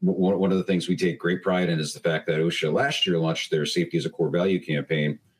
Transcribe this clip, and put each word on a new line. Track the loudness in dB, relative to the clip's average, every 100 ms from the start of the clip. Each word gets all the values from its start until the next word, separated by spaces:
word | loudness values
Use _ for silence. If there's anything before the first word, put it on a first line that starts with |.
W-, | 0 2
one, | 2 2
one | 2
of | 2
the |
things | 2 0 0
we | 0
take | 0 0
great | -2 -2
pride | 0 0 2
in | 0
is | -4
the | -4
fact | -2 -2 0
that | 0
osha | 0 0 0
last | 2 0 0 0
year | 2
launched | 0 -2 -2
their | -2 0
Safety | -2 -2 -2
as | -2
a |
Core | -2 -2
Value | 0 2 0
campaign. | -2 -4 -2 -2 -2 -4 _ _